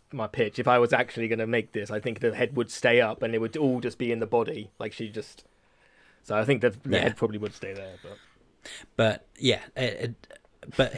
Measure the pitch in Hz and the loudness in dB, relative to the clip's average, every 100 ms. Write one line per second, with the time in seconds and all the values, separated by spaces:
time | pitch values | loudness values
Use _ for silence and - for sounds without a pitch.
0 | _ 135 107 - 107 113 127 123 120 123 | _ -8 -4 0 0 0 4 6 6 4
1 | 127 - 113 113 113 117 - 110 101 110 | 2 -2 -2 -2 0 -2 -2 -6 -6 -4
2 | 127 110 117 110 120 123 113 - 123 120 | -4 -2 -2 0 0 0 -4 0 4 6
3 | 113 110 113 113 113 156 143 123 117 - | 4 0 -2 -2 -2 0 0 0 -4 -4
4 | 120 117 107 120 110 160 104 - 113 - | -2 -2 2 2 2 -4 -10 -12 -10 -8
5 | 113 107 - - _ _ _ _ _ _ | -10 -10 -12 -18 _ _ _ _ _ _
6 | _ _ - 107 113 131 120 101 - 110 | _ _ -2 0 2 4 2 0 -2 0
7 | - - 110 107 104 - 98 98 95 90 | 0 0 -2 -2 -8 -8 -12 -10 -14 -16
8 | - 101 _ _ _ _ - - - - | -18 -20 _ _ _ _ -18 -18 -8 0
9 | 113 - - - 127 110 - - 127 98 | 2 2 -6 -2 0 0 -2 -6 -4 -4
10 | 120 113 - - _ _ - - 135 | -8 -10 -18 -20 _ _ -6 -2 -2